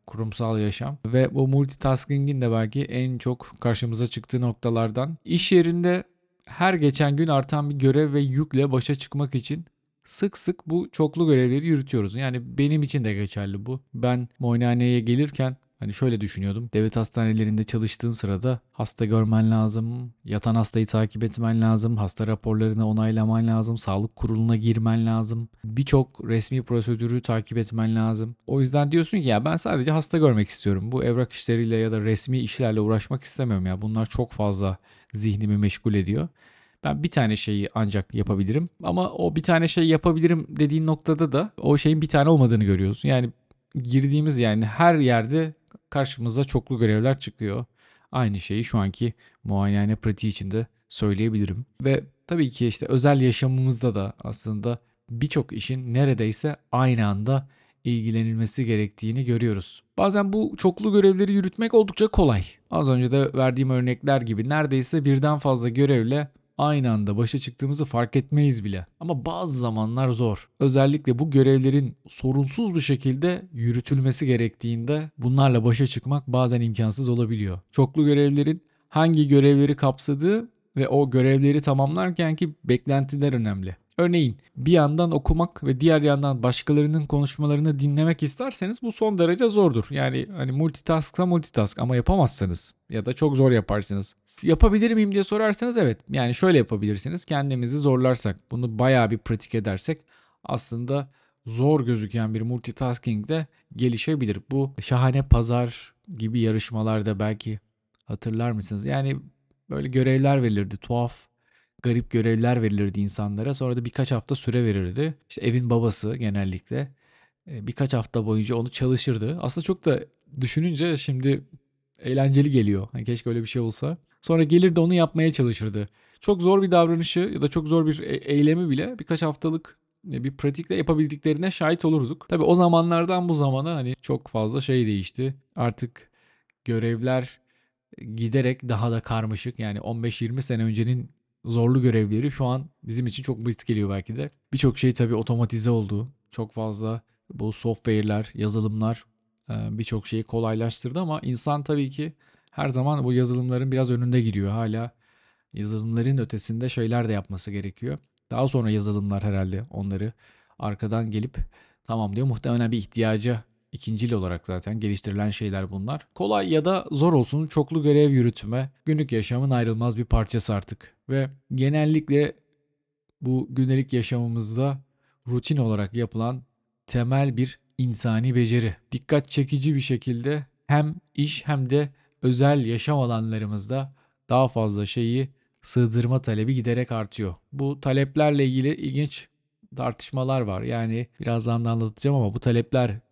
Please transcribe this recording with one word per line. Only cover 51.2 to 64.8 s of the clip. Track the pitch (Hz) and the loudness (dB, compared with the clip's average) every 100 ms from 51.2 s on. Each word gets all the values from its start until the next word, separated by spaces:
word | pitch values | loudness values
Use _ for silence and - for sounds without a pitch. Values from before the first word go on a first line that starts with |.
| 110 110 98 98 123 _ | 0 0 -2 -4 -10 _
Ve | 131 135 - _ - | -2 -2 -2 _ -6
tabii | 170 139 | -2 -2
ki | - 120 | 0 -2
işte | 104 - | -2 -2
özel | 131 139 143 | 2 4 4
yaşamımızda | 127 113 131 131 131 117 123 104 | 4 2 0 0 0 0 0 -2
da | 98 - | -4 -6
aslında | 117 107 - 107 113 120 - _ _ | -10 -8 -6 -6 -4 -6 -10 _ _
birçok | 117 143 - 131 | -4 -2 -2 -4
işin | 113 - 131 127 | -6 -6 -6 -2
neredeyse | 120 139 117 110 110 151 143 _ | 2 2 2 0 -2 -6 -8 _
aynı | 123 131 120 104 | 0 2 2 2
anda | 101 107 135 135 _ _ _ | 0 0 -2 -2 _ _ _
ilgilenilmesi | - 120 113 110 113 113 113 - 117 | -4 -2 0 0 0 0 -2 -2 0
gerektiğini | 110 104 - 110 120 123 | 0 0 -4 -4 -2 0
görüyoruz. | 117 117 101 90 - _ - | 0 0 -2 -6 -16 _ 0
Bazen | 196 202 202 | 2 2 0
bu | 208 220 190 | 0 -2 0
çoklu | 185 180 214 | 0 0 2
görevleri | 202 196 185 196 | 6 6 6 2
yürütmek | 202 185 - 226 | 2 0 -2 2
oldukça | 233 208 - 220 | 4 4 2 2
kolay. | - 165 104 90 - _ | 4 4 4 -2 -10 _
Az | 165 143 | 0 2
önce | 127 123 | 2 2
de | 135 135 | 2 0
verdiğim | 131 131 123 135 | 2 0 2 0
örnekler | 127 123 123 143 135 | 2 0 -2 2 0
gibi | 117 107 120 | 0 -2 -2
neredeyse | 151 151 135 | 0 0 0